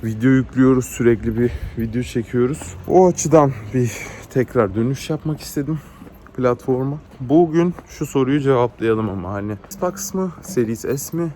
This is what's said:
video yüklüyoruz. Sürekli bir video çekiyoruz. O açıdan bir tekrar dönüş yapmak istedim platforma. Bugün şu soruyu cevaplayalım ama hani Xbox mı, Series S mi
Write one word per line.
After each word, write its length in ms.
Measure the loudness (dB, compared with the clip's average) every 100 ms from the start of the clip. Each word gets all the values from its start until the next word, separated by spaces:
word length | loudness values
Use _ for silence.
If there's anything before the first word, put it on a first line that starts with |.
video 260 | -4 0 4
yüklüyoruz. 540 | 4 2 4 6 4
Sürekli 540 | 0 2 2 4 0 0
bir 120 | -2 -2 -8 -6
video 240 | -4 -4
çekiyoruz. 720 | -4 -4 -2 0 0 -2 -10 -14 2
O 180 | 4 4
açıdan 460 | 2 4 6 6 0 -4
bir 180 | -2 -2 -4 -14 -16 -4
tekrar 440 | -2 0 2 0
dönüş 360 | 0 -2 -4 -6
yapmak 300 | -6 -4 -6
istedim 380 | -6 -6 -4 -6 -8 -20 -20 -20 -16 -2
platforma. 640 | 0 0 0 -2 -2 -6 -12 -14
Bugün 540 | 2 4 4 4 0 -2 -14
şu 180 | -10 -4
soruyu 340 | 0 2 2
cevaplayalım 680 | 2 2 2 0 0 0 0
ama 220 | -4 -6
hani 240 | -6 -6 -8 -12
Xbox 480 | -6 -6 -6 -8
mı, 180 | -4 -6 -8
Series 380 | -6 -4 -2 -4
S 360 | -4 -6 -6 -6
mi 140 | -6